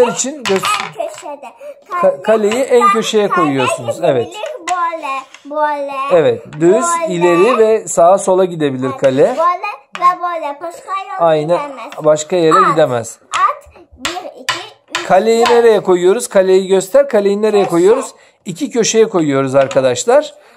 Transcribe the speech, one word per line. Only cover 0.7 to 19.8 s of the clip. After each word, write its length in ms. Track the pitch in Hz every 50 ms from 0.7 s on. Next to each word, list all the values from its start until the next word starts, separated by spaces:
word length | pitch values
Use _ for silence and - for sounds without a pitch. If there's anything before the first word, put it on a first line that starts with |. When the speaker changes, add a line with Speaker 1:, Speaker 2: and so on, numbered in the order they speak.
| - - - - - 320 330 330
Speaker 1:
köşede. 380 | - - 359 302 285 - 277 240 - - 554 - - - _ -
Speaker 2:
Ka-, 100 | 370 349
Speaker 1:
Kale 220 | 311 285 - -
Speaker 2:
kaleyi 400 | - 220 220 220 208 202 226 254
en 200 | 269 - 254 240
Speaker 1:
ben 60 | 233 202
Speaker 2:
köşeye 360 | 196 220 - - 220 214 208 190
Speaker 1:
kale 160 | - 185 165
Speaker 2:
koyuyorsunuz. 500 | 147 135 135 127 120 117 113 120 117 -
Speaker 1:
gidebilir, 160 | 160 170 160 139
Speaker 2:
Evet. 140 | 120 110 - - 415 - - 605 392 330 330
Speaker 1:
böyle, 880 | 359 359 339 339 330 320 302 269 269 269 262 - - - - 277 294 302
böyle, 320 | 302 302 294 285 277 277 277 269 269 277
Speaker 2:
Evet, 300 | 277 160 147 127 113 - - - - 151
düz, 240 | 165 175 208 247 294 330 339 339
Speaker 1:
böyle. 140 | 330 185 180
Speaker 2:
ileri 440 | 170 175 175 170 170 190 240 254 220
ve 300 | 220 214 220 214 185 170
sağa 300 | - 190 170 175 196 190
sola 260 | 196 196 185 185 190
gidebilir 440 | 175 175 160 151 143 131 127 131 131
Speaker 1:
Evet, 60 | - -
Speaker 2:
kale. 220 | 143 135 131 139
Speaker 1:
böyle 140 | 165 220 254 302 330 339 349 370 415 427 - - _ _ - 349
ve 200 | 349 359 359 349
böyle. 360 | 349 349 339 320 302 285 285 294
Başka 300 | 349 339 339 - - -
yere 260 | 381 392 392 403 392 -
Speaker 2:
Aynen, 380 | 170 165 156 151 151 160 175 - - -
Speaker 1:
gidemez. 360 | 269 240 226 285 - - 156
Speaker 2:
başka 320 | 151 156 151 - - 185
yere 200 | 180 165 156 160 -
Speaker 1:
At, 120 | - -
Speaker 2:
gidemez. 460 | 151 160 156 127 - - 110 - - - _ _
Speaker 1:
at, 420 | - 339 381 - 587 - - - - 370 330 _ - -
bir, 420 | 254 311 349 370 370 - - -
iki, 140 | 254 - - 349 403 427 - _ _ _ - -
üç, 60 | -
Speaker 2:
Kaleyi 340 | - 180 196 214 226 226 233 233
Speaker 1:
dört. 40 | 233
Speaker 2:
nereye 300 | 240 233 233 226 214 190
koyuyoruz? 480 | - 185 180 180 175 185 208 240 240 -
Kaleyi 380 | - 196 190 190 185 190 190 180
göster. 400 | 190 190 180 - - 277 277 -
Kaleyi 340 | - 208 202 196 202 208
nereye 160 | 220 214 202 202
Speaker 1:
Köşe. 80 | 185 -
Speaker 2:
koyuyoruz? 440 | 170 170 175 202 240 269 - - - _ _ _ _ _ _
İki 260 | 202 170 - 294 226
köşeye 380 | - 233 202 - - 226 220 220
koyuyoruz 460 | 196 175 156 147 139 135 135 131 131
arkadaşlar. 800 | 139 135 127 - 139